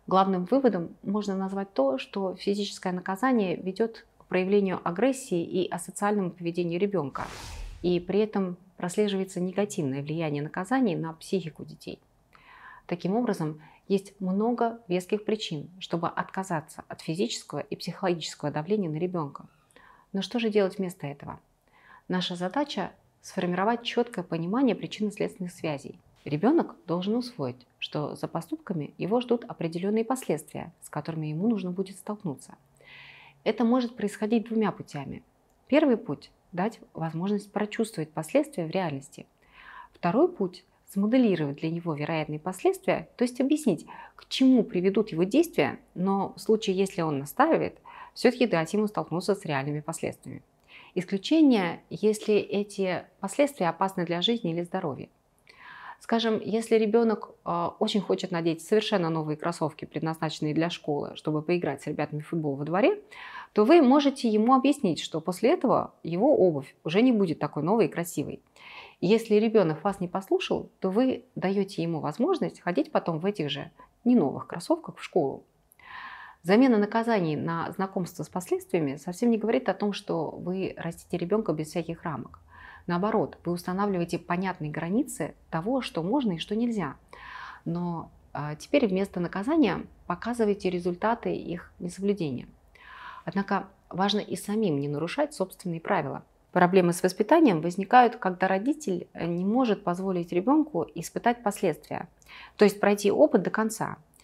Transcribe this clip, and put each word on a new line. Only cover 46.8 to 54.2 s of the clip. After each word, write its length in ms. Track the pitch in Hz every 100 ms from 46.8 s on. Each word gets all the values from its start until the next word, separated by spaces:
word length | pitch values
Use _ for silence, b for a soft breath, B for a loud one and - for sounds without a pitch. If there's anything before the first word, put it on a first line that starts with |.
| 196 -
он 160 | 160 139
настаивает, 600 | 143 - 320 180 147 - B B B
всё-таки 320 | - 247 247 233
дать 260 | 165 160
ему 140 | 208 214
столкнуться 480 | 170 156 165 180
с 100 | 196
реальными 360 | 160 139 143 147
последствиями. 640 | 151 160 151 - 135 - - _ B B B
Исключение, 880 | 185 175 196 - 320 285 220 175 170 -
если 440 | 165 214 214 -
эти 720 | 208 - 202 202 - 185 165 - _
последствия 480 | 196 - 285 - 170
опасны 360 | - 190 185 170
для 160 | 170